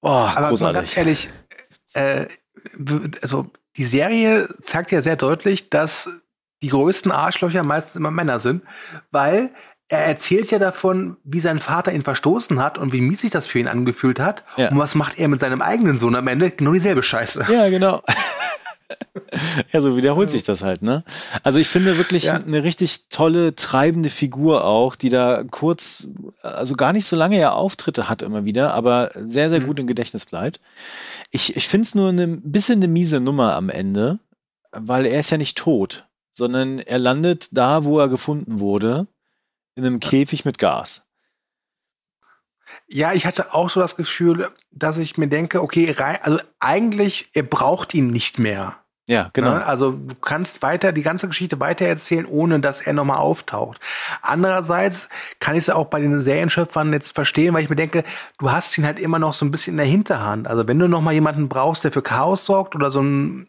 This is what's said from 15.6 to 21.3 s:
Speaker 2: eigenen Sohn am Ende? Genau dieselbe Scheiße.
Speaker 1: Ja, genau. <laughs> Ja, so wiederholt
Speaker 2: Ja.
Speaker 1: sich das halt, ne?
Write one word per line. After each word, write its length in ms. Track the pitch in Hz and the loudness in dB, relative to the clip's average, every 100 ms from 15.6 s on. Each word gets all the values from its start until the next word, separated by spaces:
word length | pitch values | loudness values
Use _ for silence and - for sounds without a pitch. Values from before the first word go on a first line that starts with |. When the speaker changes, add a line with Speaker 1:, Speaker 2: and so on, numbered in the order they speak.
Speaker 2:
eigenen 360 | 160 233 202 131 | 0 2 2 4
Sohn 180 | 120 123 | 2 2
am 100 | 127 | 0
Ende? 240 | 127 180 | 2 0
Genau 220 | - 147 | 2 2
dieselbe 300 | 180 196 147 | 4 4 2
Scheiße. 420 | - 113 117 - - | 0 -2 -2 -2 2
Speaker 1:
Ja, 200 | 233 202 | 4 4
genau. 340 | 185 190 - - | 4 2 2 0
<laughs> 60 | - 762 571 719 622 - - - - - 196 - - 160 156 - | -2 -2 -6 -8 -8 -12 -18 -16 -16 -14 -16 -10 -6 -4 -4 0
Ja, 80 | 160 | 2
so 160 | 139 123 | 2 2
wiederholt 320 | 131 147 196 | 2 2 0
Speaker 2:
Ja. 40 | |
Speaker 1:
sich 100 | 131 | 0
das 200 | - 98 | -2 -2
halt, 200 | 98 90 | -2 -2
ne? 220 | 104 143 - - - | -2 -2 -4 -14 -10